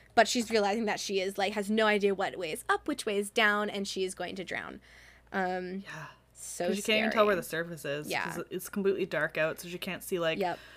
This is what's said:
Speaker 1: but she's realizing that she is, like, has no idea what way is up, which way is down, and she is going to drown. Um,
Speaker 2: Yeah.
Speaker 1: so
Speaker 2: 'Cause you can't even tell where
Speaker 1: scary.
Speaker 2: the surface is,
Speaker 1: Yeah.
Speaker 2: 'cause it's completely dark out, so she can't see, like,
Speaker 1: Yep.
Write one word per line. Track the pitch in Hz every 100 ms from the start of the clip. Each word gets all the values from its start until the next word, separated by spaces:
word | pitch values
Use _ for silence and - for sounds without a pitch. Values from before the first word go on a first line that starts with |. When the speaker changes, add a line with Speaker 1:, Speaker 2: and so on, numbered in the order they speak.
| - -
Speaker 1:
but | 220
she's | 254 220
realizing | 226 202 214 214
that | 196
she | - 196
is, | 185 196
like, | 202
has | 214 196
no | 220 220
idea | 208 202 190
what | 185 -
way | 170
is | 156 -
up, | 403 -
which | 285 -
way | 202
is | 202
down, | - 214 208 208
and | 202 196
she | -
is | 185 190
going | 180 190
to |
drown. | 175 - 80 - - - - - _
Um, | 196 185 185 180 190 196
Speaker 2:
Yeah. | 156 151 - _
Speaker 1:
so | - - - 175
Speaker 2:
'Cause | 202
you |
can't | 208 214
even | 220
tell | 220 208
where |
Speaker 1:
scary. | 190
Speaker 2:
the | 156 160 170 165
surface | 147
is, | 143 151
Speaker 1:
Yeah. | -
Speaker 2:
'cause | 85 - -
it's | 185 -
completely | - 196 196 175
dark | 160 156 165
out, | 156 -
so | 175
she | 175
can't | 190 175
see, | - 185
like, | 165 160
Speaker 1:
Yep. | 180 165 -